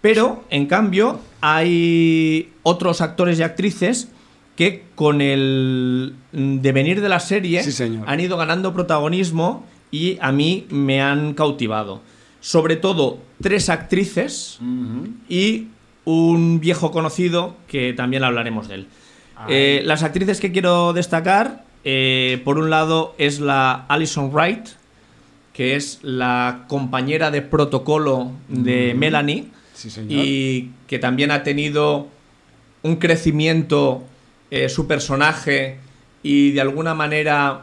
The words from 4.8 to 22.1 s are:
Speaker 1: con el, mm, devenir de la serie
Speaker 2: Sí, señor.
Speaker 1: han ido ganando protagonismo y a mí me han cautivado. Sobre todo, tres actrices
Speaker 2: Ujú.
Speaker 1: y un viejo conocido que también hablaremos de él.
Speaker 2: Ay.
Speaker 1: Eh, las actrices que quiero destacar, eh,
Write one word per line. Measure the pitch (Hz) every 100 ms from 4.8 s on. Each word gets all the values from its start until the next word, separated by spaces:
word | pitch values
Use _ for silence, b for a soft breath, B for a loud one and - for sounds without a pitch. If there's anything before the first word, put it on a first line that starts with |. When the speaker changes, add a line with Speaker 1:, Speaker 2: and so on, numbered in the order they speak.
| -
Speaker 1:
con | - 151 147
el, | 139 135 135 135 131 127 127 127 131 131 -
mm, | 156 135 135
devenir | 135 135 139 190
de | 202
la | 175
serie | - 202 185 170
Speaker 2:
Sí, | 147
señor. | 123 120 113 104
Speaker 1:
han | 147
ido | 180 175
ganando | 156 175 190
protagonismo | 180 175 156 147 180 185 165 170 277 - B _
y | 147 175 180
a | 147
mí | 139 156 190 -
me | 143 139 135
han | 139 143 151
cautivado. | 143 151 143 117 107 101 98 b b b b
Sobre | - 170 160 165
todo, | 190 180 131 - - _
tres | 196 202 180
actrices | 165 - 185 196 - 269 - - -
Speaker 2:
Ujú. | 123 127 120 120 190 - -
Speaker 1:
y | 175 202 220 220 - _ _ -
un | 165 165 170 165 165
viejo | 156 165 165
conocido | 156 160 - 180 170 175 - -
que | 143 127
también | 123 123 131 131
hablaremos | 120 117 110 110
de | 95
él. | 95 b b b b -
Speaker 2:
Ay. | 110
Speaker 1:
Eh, | 135 139 139 -
las | 151
actrices | 160 180 190 185
que | 196
quiero | 180 180 175 175
destacar, | 170 175 165 170 196 247 - - _ -
eh, | 135 131